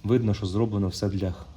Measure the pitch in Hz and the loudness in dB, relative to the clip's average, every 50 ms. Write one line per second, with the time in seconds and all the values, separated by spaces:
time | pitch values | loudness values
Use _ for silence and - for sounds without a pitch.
0 | - 101 120 123 117 107 101 - 104 92 92 104 117 110 104 101 98 92 - - | 0 2 2 4 4 2 0 0 -2 -2 0 0 0 0 2 0 0 0 -2 -2
1 | 104 98 92 95 98 92 85 - - - - | -2 -2 -2 0 -2 -2 -4 -6 -10 -16 -10